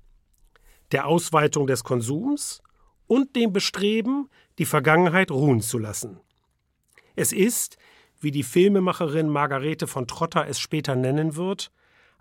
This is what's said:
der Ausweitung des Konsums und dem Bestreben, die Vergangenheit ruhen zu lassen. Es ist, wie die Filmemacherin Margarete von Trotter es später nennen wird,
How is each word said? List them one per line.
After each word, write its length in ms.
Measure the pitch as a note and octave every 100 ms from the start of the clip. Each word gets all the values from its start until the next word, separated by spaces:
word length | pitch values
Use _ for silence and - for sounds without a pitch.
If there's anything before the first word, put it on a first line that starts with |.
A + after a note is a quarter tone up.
| _ _ _ _ _ _ _ _ -
der 140 | C#3 C#3+
Ausweitung 600 | E3+ - D#3 D3 D3+ C3+
des 180 | B2+
Konsums 800 | - B2 A2+ D3 B3+ D4 - - _ _ _ _ -
und 300 | A#3+ C4+ B3
dem 160 | A#3
Bestreben, 800 | F#3+ - F#3+ G3+ A3 A3 C#4 C#4 _ _ -
die 60 |
Vergangenheit 640 | C#3+ D3+ C#3 D#3+ F3+ F3+ F#3+
ruhen 300 | C3+ D3 A#2
zu 180 | - A#2+
lassen. 420 | G#2 G2 A2+ F2 _ _ _ _ _ _ _ _ _
Es 180 | - E3
ist, 440 | - G#3+ A#3 - - _ _ _ _
wie 100 | D3
die 120 | C#3+
Filmemacherin 840 | B2+ F3 G3 G3+ F#3 F#3 E3 D#3 D#3
Margarete 580 | D3 C#3+ C#3 C#3+ D#3 D3+
von 200 | C3+ A#2+
Trotter 400 | - E3 E3+ D3
es 100 | C#3
später 380 | - D#3 C#3+ B2+
nennen 400 | B2+ D3 D#3+ D3+
wird, 340 | F#3 D#3 - _ _ _ _ _